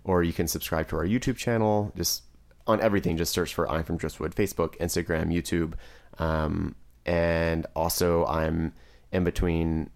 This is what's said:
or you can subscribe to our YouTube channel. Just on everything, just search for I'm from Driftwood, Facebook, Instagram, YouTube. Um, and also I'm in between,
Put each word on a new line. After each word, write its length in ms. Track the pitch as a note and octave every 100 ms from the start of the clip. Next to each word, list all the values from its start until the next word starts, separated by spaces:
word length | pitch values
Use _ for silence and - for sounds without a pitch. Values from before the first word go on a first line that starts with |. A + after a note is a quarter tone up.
| -
or 180 | F2+
you 80 | E2+
can 160 | - E2
subscribe 400 | D#2+ - D#2+ D#2+
to 60 | D#2
our 80 | F2
YouTube 300 | B2 C#3 A#2
channel. 560 | - A#2 G#2+ G#2 G#2 -
Just 260 | E2+ - - - - - -
on 140 | A2
everything, 380 | A2 G2+ F2 E2
just 160 | E2+
search 200 | F2+ D#2+
for 160 | - E2
I'm 140 | D#2+
from 140 | D#2+ E2+
Driftwood, 360 | D#2+ - D#2+ -
Facebook, 420 | G2 - E2 -
Instagram, 560 | E2+ F2 E2 D#2+ D#2+
YouTube. 400 | E2+ - E2+ E2 - - - - -
Um, 580 | D#2+ D#2+ D#2 E2 D#2 - - - -
and 600 | E2+ E2+ E2 E2 E2 - D#2
also 500 | E2+ - F2 E2+ D#2+
I'm 460 | D#2+ D#2+ E2 D#2+ - - - -
in 140 | F#2 F2
between, 640 | - F2+ E2 E2 D#2+ -